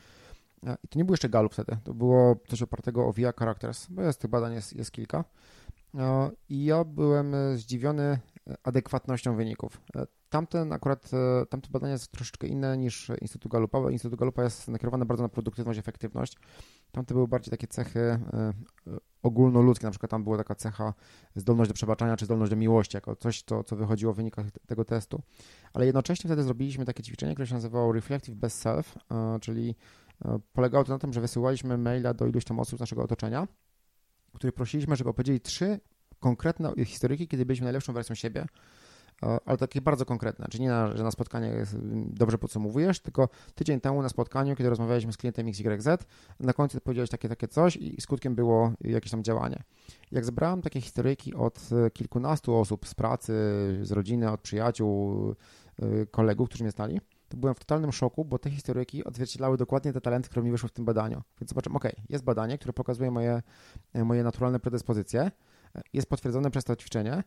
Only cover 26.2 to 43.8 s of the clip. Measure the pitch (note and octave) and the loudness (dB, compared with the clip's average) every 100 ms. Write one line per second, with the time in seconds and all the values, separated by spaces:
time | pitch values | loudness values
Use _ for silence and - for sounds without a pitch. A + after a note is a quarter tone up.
26.2 | E3+ D3+ C3+ A#2+ C#3 C3+ B2+ - A2+ - | 0 0 0 0 -2 -2 -4 -6 -10 -6
27.2 | C#3+ C#3 B2 B2 A2+ A#2+ A#2 A2+ G#2+ C#3 | -6 -4 -4 -4 -2 2 2 2 0 -6
28.2 | C3 G#2 A#2 - A2+ C3 - - - A#2 | -6 -6 -6 -2 0 0 -4 -12 -6 -4
29.2 | A2 A2+ - A2+ A#2 A2 - - - _ | -2 -2 -4 -4 -4 -6 -14 -20 -20 _
30.2 | - A2 - - B2+ C3+ C3 C3+ C#3+ A#2+ | -4 -4 -2 2 4 4 4 0 -2 -2
31.2 | A#2+ A#2+ B2+ C3 C3 B2 A#2+ B2+ B2 A#2 | -2 0 0 0 0 0 2 0 0 0
32.2 | A#2+ A#2+ - A#2 A#2+ A#2+ A#2+ A#2 A#2 A#2 | 0 0 -2 -2 -4 -4 -6 -4 -2 -2
33.2 | A2+ B2 F#3+ - _ _ _ _ _ _ | -2 -2 -4 -8 _ _ _ _ _ _
34.2 | _ - B2+ - B2 D3+ C#3+ C3+ B2 A#2 | _ -4 -4 -2 -2 -2 2 2 2 0
35.2 | B2+ B2+ - - F#3 G3+ - _ _ - | 2 0 0 -2 0 -2 -6 _ _ 0
36.2 | B2 A#2+ D#3+ E3 D#3+ - A#2+ - B2 C#3+ | 2 2 0 0 -2 -2 -2 0 0 0
37.2 | E3+ C3+ B2+ B2+ B2+ C3+ C#3 A#2+ A2+ A2 | -2 -2 0 0 0 -2 -4 -6 -6 -6
38.2 | A#2 A2 D#3+ - - - - - - _ | -4 -6 -8 -12 -20 -20 -20 -20 -20 _
39.2 | A#2 A2+ - B2+ C3 C3+ C#3+ C#3 C3 A#2 | -2 -2 0 0 0 0 2 2 0 -2
40.2 | A2+ - - A2+ B2+ A#2 G#2+ A2 A2+ - | -4 -6 -8 -2 0 2 0 0 -2 -2
41.2 | A#2+ A#2 A2 A2 G#2 G#2+ A2 A2 A2 - | -4 -4 -2 -2 -4 -6 -6 -6 -6 2
42.2 | A2+ A2+ - G#2+ G#2+ B2 F3+ F3+ - - | 2 2 -2 -4 -2 0 0 0 -2 2
43.2 | B2+ - - - D#3 C3+ | 2 0 -20 -4 -2 0